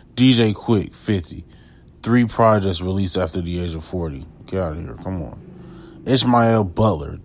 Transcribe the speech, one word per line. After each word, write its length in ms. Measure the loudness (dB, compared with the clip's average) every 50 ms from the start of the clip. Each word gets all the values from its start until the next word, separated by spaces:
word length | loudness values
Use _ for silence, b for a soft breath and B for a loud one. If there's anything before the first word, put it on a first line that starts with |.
| B B 0
D 160 | 4 4 6 6
J 200 | 6 4 2 0
Quick, 420 | -2 0 0 0 0 0 -4 -10
fifty. 480 | -14 -4 -4 -2 -2 -4 -8 -14 -18 -18 b b b b b b b b b b -12 -2
Three 220 | 2 2 2 2
projects 540 | 2 2 4 6 6 6 4 2 0 -4 -4
released 380 | -4 -4 -2 -2 -2 -2 -2 -2
after 240 | -4 -2 -4 -6
the 180 | -6 -4 -6 -6
age 140 | -6 -6 -8
of 100 | -8 -10
forty. 420 | -8 -8 -6 -6 -6 -8 -10 -14 -16 -20 -20 -16
Get 160 | -8 -6 -4
out 100 | -4 -4 -6
of 40 | -8
here. 180 | -10 -12 -12 -12 -10
Come 200 | -8 -8 -8 -8
on. 800 | -10 -12 -18 -20 -20 -20 -20 -20 -20 -20 -20 -20 -20 -20 -16 -2
Ishmael 580 | 0 0 2 2 4 4 4 4 4 4 2 2
Butler. 540 | 0 0 0 2 2 2 0 -6 -10 -12 -14